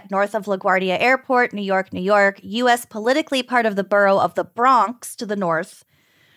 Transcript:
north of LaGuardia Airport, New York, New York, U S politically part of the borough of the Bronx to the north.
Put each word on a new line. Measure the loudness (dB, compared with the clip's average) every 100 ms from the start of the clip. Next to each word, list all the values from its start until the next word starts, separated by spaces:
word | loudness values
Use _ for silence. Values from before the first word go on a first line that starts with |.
| -2
north | -4 -2 -4
of |
LaGuardia | -4 -2 0 2 0 0
Airport, | 0 0 0 0 0
New | -4
York, | -2 -2 -2
New | -6
York, | 2 2 2 -2
U | -8 -2 0
S | 0
politically | -4 -6 -2 -2 -2 -4
part | -2 0 0
of |
the | -2
borough | 0 2 4 4
of | 0
the | -2
Bronx | -6 0 4 4 2 -4 -16 -12
to | -8
the |
north. | -4 -2 -2 -4 -14 _ _ _ _ _